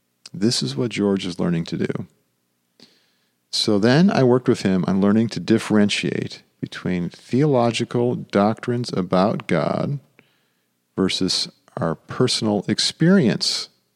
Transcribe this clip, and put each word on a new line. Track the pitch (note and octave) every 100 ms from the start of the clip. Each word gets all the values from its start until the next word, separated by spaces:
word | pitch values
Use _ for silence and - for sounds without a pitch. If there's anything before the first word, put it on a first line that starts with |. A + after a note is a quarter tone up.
| _ _ -
This | E2+ G#2+ B2
is | C3 C3+
what | B2
George | G#2+ G2+ G2 F#2+
is | E2+
learning | F2+ E2+ E2
to | E2+
do. | - - F#2 _ _ _ _ _ _ _ - _ _ _ _ _ _
So | - - G#2
then | A2+ C3+ F#3+
I | -
worked | B2+ B2+ B2+
with | A2+
him | G2+ F#2+ F2
on | F#2+
learning | G2+ G#2+ A2+
to | -
differentiate | F2 A2 - G#2+ G#2 - - - - - _ -
between | - - G2 F2+ F2
theological | - - A#2+ D3+ B2+ A#2 - A#2 B2 B2+
doctrines | A2+ G2 G#2 G#2 A2 - B2 B2
about | - F2 F#2 G2+ - -
God | E2 D#2+ - - C#3 _ _ _ _ _ _ _ _ _ -
versus | F#2+ - F#2 - - - _ -
our | E2
personal | E2 - - B2+ - A2 G#2 -
experience | G#2+ - - D#3+ G3 A#2+ D2 - - - _ _